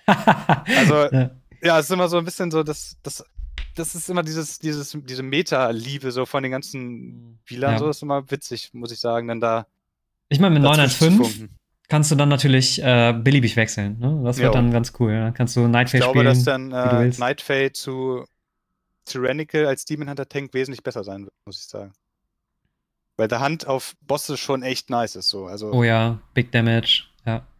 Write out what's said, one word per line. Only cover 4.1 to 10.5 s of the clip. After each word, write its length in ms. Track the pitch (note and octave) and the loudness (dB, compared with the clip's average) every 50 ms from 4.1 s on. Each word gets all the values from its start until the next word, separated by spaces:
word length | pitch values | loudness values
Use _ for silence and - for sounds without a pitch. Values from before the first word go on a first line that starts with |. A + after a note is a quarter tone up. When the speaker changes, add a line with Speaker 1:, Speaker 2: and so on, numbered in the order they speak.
| F3+ F3+ E3 | -4 -4 -4
Speaker 2:
dieses, 360 | D#3 D#3 E3 D#3 D3 - - | -4 -4 -6 -6 -8 -10 -10
dieses, 380 | - D#3 D3+ D3 C#3+ C#3 - D3+ C#3 | -8 -6 -6 -6 -8 -10 -12 -14 -12
diese 200 | B2+ B2+ B2+ C3 | -12 -10 -10 -8
Meta-Liebe 880 | C3 C3+ D3+ F#3 - C#3+ C3 C3 A2+ A#2 A2+ A2+ C3 C#3 C#3 C3+ C3 | -4 -2 -2 -2 0 0 0 0 0 -2 -4 -6 -8 -10 -8 -8 -6
so 140 | A#2+ B2+ C3 | -4 -4 -4
von 180 | - - C#3+ C3+ | -4 -4 -4 -4
den 100 | B2+ C3 | -4 -6
ganzen 280 | C3 - - - C3+ | -6 -8 -10 -12 -12
Speaker 1:
Mhm. 580 | B2+ B2 A#2+ A#2 A#2+ B2 A#2+ A#2+ A#2 A#2 A#2 - _ | -12 -12 -12 -14 -16 -16 -18 -20 -20 -20 -20 -20 _
Speaker 2:
Spielern 280 | - B2 B2 C3 C#3 A2+ | -16 -10 -4 -2 0 0
Speaker 1:
Ja. 60 | A2+ | 0
Speaker 2:
so, 120 | C#3+ D#3 | 0 -2
ist 120 | C#3+ - D3+ | -4 -4 -4
immer 280 | D3 C#3+ C#3 C3+ - | -4 -4 -4 -4 -6
witzig, 400 | C#3 C#3+ - - B2 A2+ - - - | -8 -8 -8 -8 -12 -12 -12 -12 -14
muss 200 | A#2+ A#2+ A#2 A#2 | -14 -12 -12 -10
ich 80 | - | -6
sagen, 280 | - A#2+ A#2 A#2 A#2 A#2 | -4 -2 -2 -2 -4 -4
dann 120 | A#2 A2+ | -6 -2
da 260 | A#2 A#2 A2+ A2+ A2+ _ _ _ _ _ _ _ _ _ _ _ _ - | 0 0 0 -2 -4 _ _ _ _ _ _ _ _ _ _ _ _ 0
Speaker 1:
Ich 100 | D3 C#3 | 2 4
meine, 160 | F#3+ F#3+ | 4 6